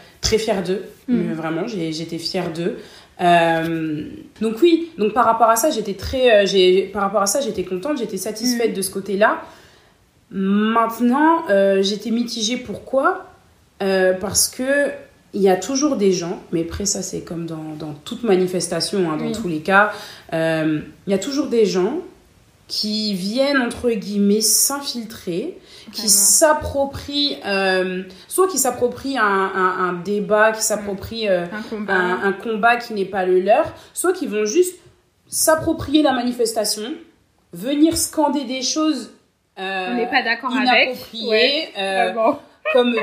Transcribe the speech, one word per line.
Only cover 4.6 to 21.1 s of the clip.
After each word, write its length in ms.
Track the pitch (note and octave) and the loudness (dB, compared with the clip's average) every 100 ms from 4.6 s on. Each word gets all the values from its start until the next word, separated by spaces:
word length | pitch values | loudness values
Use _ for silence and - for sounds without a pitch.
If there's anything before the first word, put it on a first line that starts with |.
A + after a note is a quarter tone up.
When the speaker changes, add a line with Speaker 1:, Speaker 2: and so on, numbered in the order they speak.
Speaker 1:
oui, 300 | E4+ E4 - - | 4 4 0 -2
donc 140 | G#3 | -2
par 120 | - | 2
rapport 240 | A3+ A3+ A3+ | 2 4 4
à 40 | A3+ | 4
ça, 140 | G#3+ | 2
j'étais 240 | A3 G3+ | 0 -4
très, 380 | F#3 - C4 B3+ G#3+ | -8 -6 2 6 6
euh, 40 | G3 | 6
j'ai, 360 | F#3+ F#3 F#3+ F#3+ | 4 6 6 2
par 100 | G#3 | -2
rapport 200 | G3 G3+ | 0 0
à 40 | G3 | 0
ça, 140 | C#4+ | 0
j'étais 220 | A3+ G3 | -2 -4
contente, 360 | F3+ F#3 C#4 C#4+ | -4 -4 -4 -4
j'étais 180 | G#3+ F#3+ | -4 -6
satisfaite 540 | A3 G#3+ B3 A#3+ A3+ | -6 -4 -2 0 0
Speaker 2:
Mm. 20 | |
Speaker 1:
de 80 | F#3 | -2
ce 80 | F#3 | -4
côté-là. 520 | G3+ G3 G3 A3+ D#4+ - - - _ _ _ _ _ _ | -6 -4 2 2 0 -6 -20 -20 _ _ _ _ _ _
Maintenant, 1120 | F#3+ F#3+ G3+ G#3+ A3+ A3+ A3+ A#3+ C4 D#4 E4 - | -4 0 2 2 2 0 0 0 4 4 4 4
euh, 320 | G3 G3 G3 | 4 4 4
j'étais 280 | G3 G#3 A#3 | 2 -2 -2
mitigée. 460 | A3+ A#3+ A#3 G#3 B3 | -2 -2 -4 -4 -4
Pourquoi ? 680 | - G3 - C4 D#4 F#4+ - - _ _ _ - | -6 -12 -4 0 2 0 -6 -20 _ _ _ -4
Euh, 320 | G3 F#3+ F#3 | 0 2 2
parce 340 | F#3 G3 E3+ - | 2 -2 -2 -2
que 420 | - C4 C#4+ C#4+ - - _ _ | -2 0 2 0 -4 -14 _ _
il 100 | G#3 | 2
y 60 | G3 | 4
a 80 | - | 4
toujours 400 | - C4+ D4 A3 | 0 -2 0 2
des 160 | G3 | 2
gens, 280 | F3 E3+ G3 - | 2 -2 -8 -6
mais 100 | E3+ | -4
après 240 | E3 - G3+ | -4 -4 -4
ça 160 | G3 | -4
c'est 200 | F#3 E3+ | -6 -10
comme 220 | - E3+ E3 | -8 -8 -8
dans, 280 | D#3+ D#3 D3+ | -8 -10 -10
dans 140 | D#3 D3 | -12 -12
toute 180 | - A3+ | -12 -4
manifestation, 880 | A3+ F#3 F3+ F#3 E3+ E3+ D#3+ G3+ E3+ | 2 2 2 -2 -4 -4 -2 -2 -2
hein, 60 | D#3 | -2
dans 100 | D3+ | -4
Speaker 2:
Oui. 60 | |
Speaker 1:
tous 160 | - F3 | -4 -4
les 120 | D#3 | -4
cas, 320 | D3+ G3 G#3 - - - - | 0 2 2 -2 -14 -18 -8
euh, 480 | E3 D#3+ D#3+ D#3+ D3+ - - | -2 0 0 0 -2 -6 -12
il 40 | - | -2